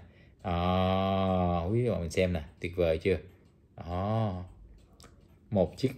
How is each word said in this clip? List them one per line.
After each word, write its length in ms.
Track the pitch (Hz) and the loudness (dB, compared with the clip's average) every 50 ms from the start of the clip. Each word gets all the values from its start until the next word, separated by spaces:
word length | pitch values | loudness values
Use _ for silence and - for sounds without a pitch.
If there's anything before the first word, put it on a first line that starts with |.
| - - - - - - - _ - | -6 -12 -20 -20 -20 -20 -20 _ -6
Đó, 1200 | - 87 85 87 90 92 92 92 92 95 95 95 95 95 95 95 95 92 92 90 87 87 85 82 87 110 | -4 -2 0 2 2 2 2 2 2 2 2 2 2 2 2 2 2 2 2 2 2 2 0 0 0 0
quý 100 | 120 123 | 0 0
chú 80 | 117 95 | 0 0
bà 60 | 87 | -2
mình 120 | 85 80 | -4 -2
xem 220 | 80 - 92 90 87 | 0 0 0 2 0
nè, 100 | 80 76 - - - | -2 -6 -8 -12 -10
tuyệt 160 | - 85 85 | -10 -6 -2
vời 220 | 87 87 82 80 78 | 0 2 2 2 2
chưa? 180 | - 98 90 78 - - - - - - _ _ _ _ _ | 2 0 0 0 -2 -10 -20 -20 -20 -20 _ _ _ _ _
Đó. 560 | - - 80 85 90 95 104 110 113 110 104 92 90 90 87 - - - - - - - - - - - - - - - - - - - - | -18 -12 -6 -4 -4 -2 0 0 0 0 -2 -4 -6 -10 -12 -16 -20 -20 -20 -20 -20 -20 -20 -20 -20 -20 -20 -20 -20 -20 -20 -20 -20 -12 -2
Một 260 | 107 98 87 78 - | 2 2 2 2 0
chiếc 160 | - - 131 - | -2 -2 -2 2